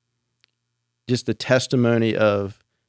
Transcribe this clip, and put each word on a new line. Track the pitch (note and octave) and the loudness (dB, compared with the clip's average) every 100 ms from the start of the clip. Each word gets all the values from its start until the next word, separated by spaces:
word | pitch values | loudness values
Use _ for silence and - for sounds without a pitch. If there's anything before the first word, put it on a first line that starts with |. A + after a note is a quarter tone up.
| _ _ _ _ _ _ _ _ _ _ - | _ _ _ _ _ _ _ _ _ _ -4
just | B2 - | -4 -4
the | |
testimony | G#2+ - B2+ - C3 A#2+ A#2 A2+ - | -6 0 0 0 0 2 2 0 2
of | G#2+ G2+ G2 - _ _ | 0 0 -4 -10 _ _